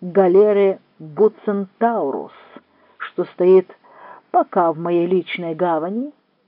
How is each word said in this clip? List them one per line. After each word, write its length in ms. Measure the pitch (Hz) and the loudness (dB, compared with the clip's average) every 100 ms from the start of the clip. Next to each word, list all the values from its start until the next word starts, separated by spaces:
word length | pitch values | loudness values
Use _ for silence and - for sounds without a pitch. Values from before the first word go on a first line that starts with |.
галеры 800 | 180 175 185 190 214 202 196 190 _ _ | -4 0 4 4 4 4 0 -2 _ _
Буцентаурус, 1300 | 156 147 214 - - 202 190 _ 233 226 143 110 73 - - - _ _ _ _ | -18 0 0 0 -6 -6 -8 _ -2 -2 -4 -6 -12 -18 -20 -20 _ _ _ _
что 260 | - - | -12 -8
стоит 460 | 175 - 180 185 180 - _ - - - _ | -8 0 4 4 4 -8 _ -20 -20 -20 _
пока 420 | 349 311 196 170 | -2 0 0 -2
в 60 | 156 | -2
моей 280 | 170 175 175 | -4 -2 0
личной 480 | 185 170 - 170 | -2 -2 -8 -8
гавани, 580 | 160 175 160 170 220 285 - _ _ | -4 -2 -2 -4 -6 -8 -14 _ _